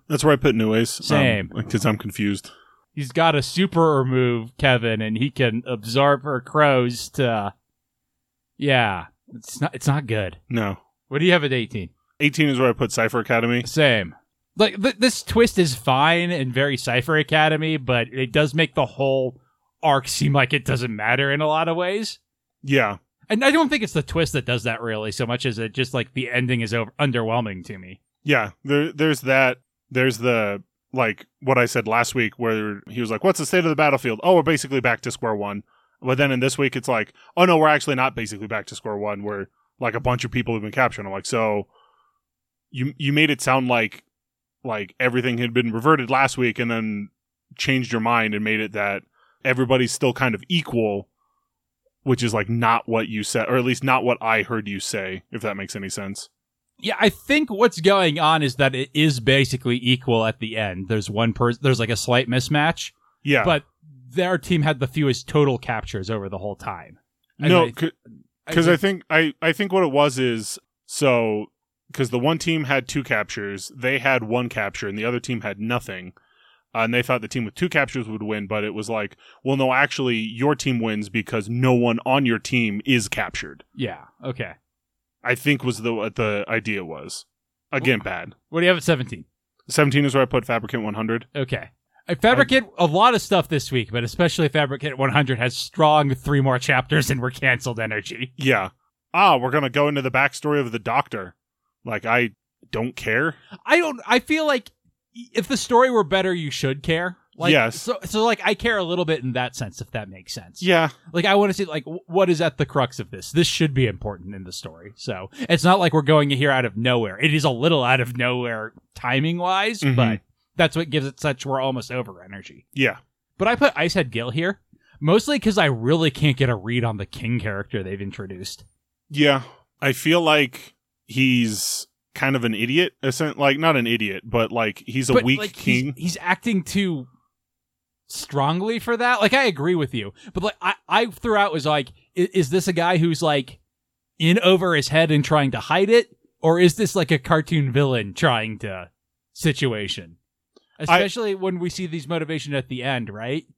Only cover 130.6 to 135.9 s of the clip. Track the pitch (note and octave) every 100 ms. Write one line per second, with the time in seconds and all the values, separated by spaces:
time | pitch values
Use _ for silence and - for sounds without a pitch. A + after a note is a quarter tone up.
130.6 | - _ _ _ _ A#2 C3 B2 A2+ G#2
131.6 | - - - _ _ - C3+ C3+ A#2 G#2+
132.6 | A#2 D3 F3+ _ C3+ - D#3 - C#3 C#3
133.6 | E3 C#3+ A#2 A#2 G#2+ F#2+ A2+ A#2 A2+ A#2
134.6 | A2 - - B2+ B2+ B2+ B2 C3+ G#3 -
135.6 | - B2 C3+